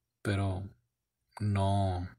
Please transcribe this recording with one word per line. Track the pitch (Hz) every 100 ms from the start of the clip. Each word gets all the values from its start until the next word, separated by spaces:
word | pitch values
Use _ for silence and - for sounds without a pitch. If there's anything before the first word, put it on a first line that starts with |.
| _ _
Pero | - 98 98 92 98 - _ _ _ _ _ -
no. | 104 98 98 101 95 92 90